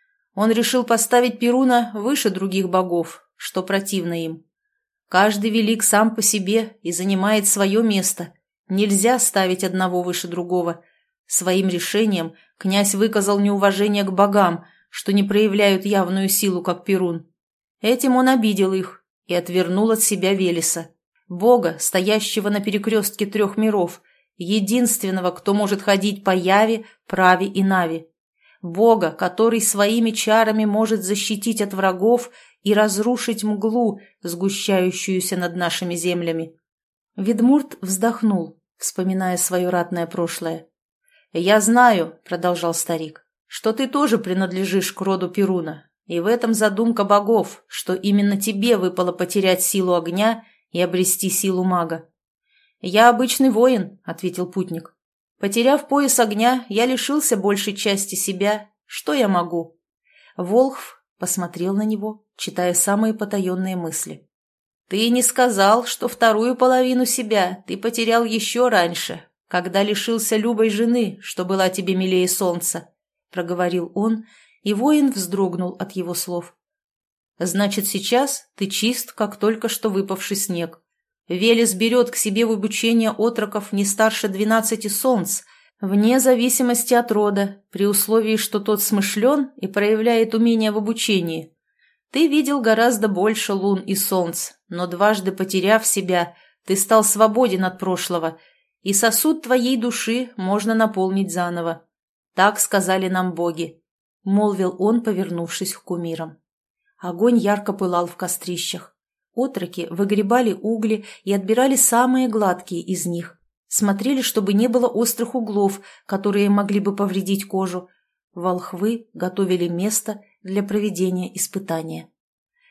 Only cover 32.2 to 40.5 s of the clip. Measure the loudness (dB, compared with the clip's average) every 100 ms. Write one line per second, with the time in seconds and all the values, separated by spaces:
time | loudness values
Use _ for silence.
32.2 | 0 -18 _ _ 0 2 2 2 -2 -2
33.2 | -2 -4 -4 -2 -2 0 0 -2 -12 _
34.2 | -10 -4 -4 -2 0 0 0 -2 -4 -4
35.2 | -2 -4 -4 -4 -4 -4 -6 -4 -2 -2
36.2 | -2 -4 -8 -14 _ _ _ _ _ -4
37.2 | -2 2 4 4 0 -10 -8 -2 -2 0
38.2 | 0 0 -4 -14 _ _ -8 -4 -4 -2
39.2 | -2 -2 -2 0 0 0 -2 -4 -4 -4
40.2 | -6 -6 -8